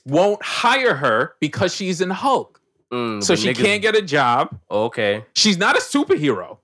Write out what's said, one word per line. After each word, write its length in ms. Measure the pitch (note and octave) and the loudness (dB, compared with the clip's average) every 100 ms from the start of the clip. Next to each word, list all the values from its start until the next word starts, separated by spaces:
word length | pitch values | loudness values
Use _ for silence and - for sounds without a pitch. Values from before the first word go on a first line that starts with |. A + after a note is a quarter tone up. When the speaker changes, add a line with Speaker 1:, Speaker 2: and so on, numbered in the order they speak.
| - | -2
Speaker 1:
won't 380 | D3 G3 G#3 | 2 2 0
hire 520 | - - A#3+ C4+ B3+ C#3+ | -4 -2 2 2 2 0
her 400 | C3+ A2 C#3+ - | 2 0 0 -4
because 340 | D3+ - F#3 | -6 -2 -2
she's 280 | - F#3 E3+ | -2 -4 -2
in 80 | F3+ | -4
Hulk. 500 | F#3 C#4 B3 - _ _ _ _ | -2 0 0 -2 _ _ _ _
Speaker 2:
Mm, 320 | B2 A#2+ G#2+ | -4 -4 -2
Speaker 1:
So 100 | G2+ | 0
Speaker 2:
but 60 | F3+ | 0
Speaker 1:
she 80 | A2+ | 0
Speaker 2:
niggas 140 | B2 G3+ | 0 0
Speaker 1:
can't 160 | G#3 | 2
get 140 | G#3+ G#3+ | 2 0
a 80 | |
job. 520 | G3 C#3+ B2+ A#2+ D#3+ - - | 0 2 2 2 0 -6 -6
Speaker 2:
Okay. 560 | G2+ A2+ - G#2+ G#2 A2+ - | -2 -2 0 0 -2 -4 0
Speaker 1:
She's 220 | G#3+ F3+ | 2 2
not 180 | G#3 A4+ | 2 0
a 40 | |
superhero. 800 | - C#4+ - F#4+ D3+ G#2 F2 - | 0 -2 0 0 0 -2 -6 -16